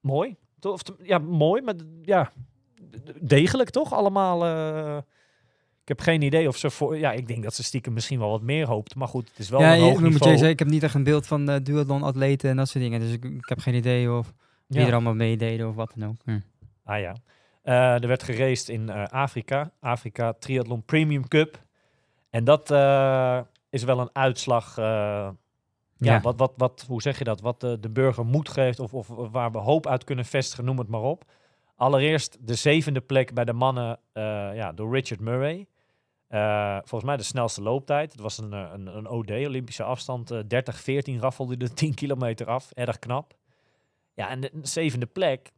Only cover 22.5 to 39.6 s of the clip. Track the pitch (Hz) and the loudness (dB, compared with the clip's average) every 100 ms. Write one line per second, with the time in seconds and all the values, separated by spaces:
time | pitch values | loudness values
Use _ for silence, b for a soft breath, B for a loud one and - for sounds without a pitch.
22.5 | 151 - 143 139 139 135 131 127 127 120 | 4 6 4 6 6 4 2 2 0 -4
23.5 | _ _ 131 123 127 123 - 135 123 - | _ _ -6 0 0 0 0 0 0 0
24.5 | 120 - - 110 110 104 104 98 98 _ | 0 0 -4 -2 0 -2 -4 -6 -10 _
25.5 | _ _ _ _ _ 120 113 107 117 131 | _ _ _ _ _ 4 4 4 2 0
26.5 | - 127 - - 120 143 131 117 104 110 | 2 -2 -2 -8 -4 -4 -4 -4 -4 -4
27.5 | 123 123 117 110 110 131 120 117 139 151 | -4 -6 -6 -4 2 2 2 0 0 -2
28.5 | - 127 120 120 131 120 117 120 120 117 | 0 0 0 -8 -10 -12 -12 -6 -4 -4
29.5 | 113 104 156 156 135 - 127 117 139 127 | -2 2 2 2 -4 -2 -6 -2 -2 -2
30.5 | - 123 131 107 110 120 170 _ _ _ | -6 -4 -4 -4 -4 -4 -4 _ _ _
31.5 | _ _ _ 127 139 147 156 - - 117 | _ _ _ 2 4 4 0 -2 -12 -6
32.5 | 117 151 160 151 135 - 135 131 117 120 | 0 4 2 2 -4 0 0 0 -2 -2
33.5 | 120 131 127 117 117 _ - 107 104 101 | 0 0 0 -6 -8 _ -8 -6 -6 -8
34.5 | 107 101 80 107 131 131 101 107 123 139 | -8 -10 -8 -4 -4 -4 -8 -4 -4 -4
35.5 | 170 202 _ _ _ _ _ _ 107 107 | -6 -16 _ _ _ _ _ _ -2 0
36.5 | 104 104 98 - 117 123 143 104 131 117 | 0 -2 -4 -6 -8 -4 -6 -4 -4 -4
37.5 | - 104 131 135 147 147 113 107 - 107 | -4 -4 -4 -2 -4 -4 -8 -10 -10 -10
38.5 | 104 90 98 95 107 110 117 104 107 143 | -10 -12 -14 -14 -14 -8 -8 -6 -6 -4
39.5 | 131 | -6